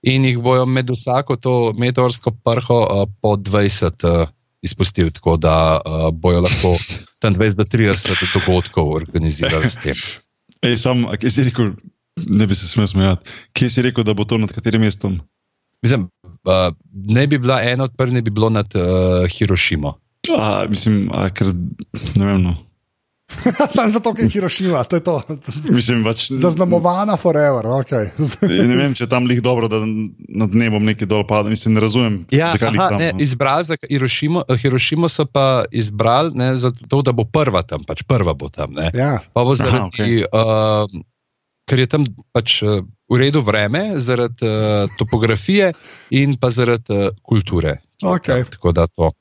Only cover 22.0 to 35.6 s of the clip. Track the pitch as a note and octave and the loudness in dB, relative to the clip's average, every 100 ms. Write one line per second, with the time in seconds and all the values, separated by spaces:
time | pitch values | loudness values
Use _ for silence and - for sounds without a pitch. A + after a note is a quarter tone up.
22 | - G#2 G2 G2 F2+ E2+ - _ _ _ | -4 0 2 2 0 -2 -8 _ _ _
23 | _ _ _ - - - D4 - A3+ G#3+ | _ _ _ -4 -2 0 0 2 0 0
24 | A#3 G#3 A3 G3+ F3+ - F#3 D#3 A#2+ E3+ | -2 0 0 0 -2 -2 0 0 0 -2
25 | E3 D#3 - D3+ - B2 G3 C#3 A2+ A#2+ | 0 -4 -4 -12 -10 -10 0 0 2 0
26 | A2 A2+ - C3+ F3 D#3+ F3+ E3+ E3+ F3+ | 0 -2 -4 0 0 2 2 2 2 0
27 | G#3 F#3+ F3+ D3 D3 B2+ A2 C3 C3 B2+ | 0 0 0 2 2 2 0 -2 -2 -2
28 | G#2 - C#3+ - G3 F3+ A#2 B2 C#3 C3 | -4 -2 -4 0 0 2 2 2 0 -2
29 | A#2 B2+ B2 B2 B2+ B2 A2+ A2 A2 A2 | 0 0 2 2 2 0 0 0 -2 -4
30 | A2 - - - G#2+ G#2+ A#2 G#2+ G#2+ G#2 | -6 -10 -10 -2 0 2 2 2 0 0
31 | G2+ G#2+ G2+ G#2+ G#2 A2 - A2 A2 A#2 | 0 0 2 0 0 -2 2 2 2 2
32 | A#2+ G2+ - C3+ E3+ D#3+ A2+ A2+ F#3 G2+ | 0 -2 0 0 2 0 0 0 0 0
33 | E3 F#2+ C#3+ B2 C3+ D3 E3 D#3+ - C#3+ | -2 0 -2 0 0 0 -2 -6 -4 -2
34 | C3 - D3+ F3 - B2 C3 B2+ - D#3 | -2 -2 -2 -2 0 0 2 0 0 0
35 | E3+ - D3 C#3 C3+ B2+ | -2 0 -2 2 2 2